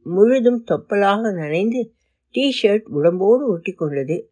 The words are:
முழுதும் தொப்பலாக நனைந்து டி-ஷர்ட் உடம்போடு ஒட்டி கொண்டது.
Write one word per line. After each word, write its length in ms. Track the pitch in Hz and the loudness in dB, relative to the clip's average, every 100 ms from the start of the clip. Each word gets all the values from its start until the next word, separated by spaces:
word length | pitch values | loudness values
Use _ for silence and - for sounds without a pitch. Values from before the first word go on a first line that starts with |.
முழுதும் 560 | - 175 220 262 240 240 | -2 2 4 4 2 0
தொப்பலாக 680 | 233 156 - 202 196 202 226 | -2 -6 -2 0 2 0 -2
நனைந்து 480 | 185 151 160 214 247 233 _ _ _ _ | -4 -4 -2 -2 -4 -8 _ _ _ _
டி-ஷர்ட் 520 | - 277 254 214 208 220 | -2 -2 0 0 0 -2
உடம்போடு 560 | 147 156 180 190 247 285 | 0 0 2 2 2 2
ஒட்டி 240 | 170 180 | -4 -6
கொண்டது. 440 | 185 156 139 135 151 - | -6 -6 -4 -4 -6 -8